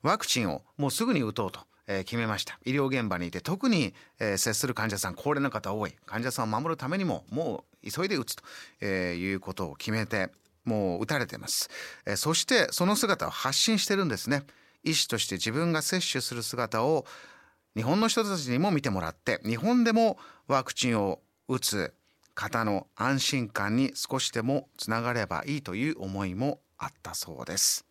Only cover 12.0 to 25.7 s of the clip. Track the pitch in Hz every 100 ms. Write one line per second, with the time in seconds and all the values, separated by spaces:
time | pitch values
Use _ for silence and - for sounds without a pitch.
12 | - 101 147 165 - 247 - - 180 208
13 | 214 185 - - 131 135 - 214 - 196
14 | 175 104 - 139 143 - - _ - 156
15 | - 113 - 95 110 123 170 156 - 185
16 | - 131 - 120 113 123 113 113 131 156
17 | - - - - - _ _ 107 113 185
18 | 220 233 208 185 131 123 196 160 139 95
19 | 80 - - 104 104 117 185 247 233 220
20 | 226 - - - - 135 127 - 127 113
21 | 98 - _ _ - 127 - 104 80 _
22 | _ _ _ - - 117 110 98 - -
23 | 120 135 - 139 113 - 101 113 135 -
24 | - 131 - 117 117 143 - - - 113
25 | 120 120 98 85 - 147 139